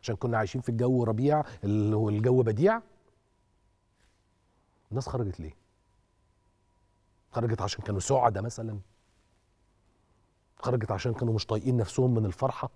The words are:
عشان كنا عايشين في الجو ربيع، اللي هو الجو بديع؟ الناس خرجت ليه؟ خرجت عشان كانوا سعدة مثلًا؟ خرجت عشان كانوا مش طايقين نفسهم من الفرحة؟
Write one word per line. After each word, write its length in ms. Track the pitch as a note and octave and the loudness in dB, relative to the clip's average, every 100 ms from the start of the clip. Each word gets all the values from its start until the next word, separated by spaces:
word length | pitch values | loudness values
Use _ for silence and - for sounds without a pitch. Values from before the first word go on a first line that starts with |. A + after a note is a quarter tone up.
عشان 140 | - G#2 | -6 -4
كنا 220 | B2 A2+ | 0 0
عايشين 240 | G#2+ C3 | -2 -4
في 80 | A#2 | -4
الجو 340 | A2+ B2 B2+ | 0 2 2
ربيع، 400 | A#2 G#2+ C#3 D3+ D3 - | 2 2 2 2 0 -6
اللي 320 | G2+ G#2 G#2 G#2+ | -2 0 2 2
هو 140 | G#2+ | 2
الجو 340 | G#2 A#2 B2+ | 2 4 4
بديع؟ 380 | A2+ G#2+ F3+ A3+ - _ _ _ _ _ _ _ _ _ _ _ _ _ _ _ _ _ _ _ _ | 4 4 2 2 -4 _ _ _ _ _ _ _ _ _ _ _ _ _ _ _ _ _ _ _ _
الناس 160 | A2 - | -6 -4
خرجت 300 | B2+ G#2+ - | -4 -4 -6
ليه؟ 180 | D#2 - _ _ _ _ _ _ _ _ _ _ _ _ _ _ _ _ _ | -12 -14 _ _ _ _ _ _ _ _ _ _ _ _ _ _ _ _ _
خرجت 300 | - A#2 A2 | -2 -2 0
عشان 220 | F#2 - | -2 -4
كانوا 160 | G#2 G2+ | -4 -4
سعدة 420 | - C3+ A#2+ G2 | 2 4 4 2
مثلًا؟ 380 | A2+ - A2+ G#2 - _ _ _ _ _ _ _ _ _ _ _ _ _ _ _ _ _ | -6 -6 -8 -10 -12 _ _ _ _ _ _ _ _ _ _ _ _ _ _ _ _ _
خرجت 340 | - B2 G#2+ | -2 0 0
عشان 220 | G2 B2 | -2 -2
كانوا 200 | A2+ A#2+ | -2 0
مش 120 | A2 - | -2 0
طايقين 320 | A2 C3 B2 | -2 2 0
نفسهم 360 | A2 - B2+ | 0 2 2
من 120 | A#2 G#2+ | 4 0
الفرحة؟ 440 | F2+ C3+ - B2+ | 0 -2 -2 -8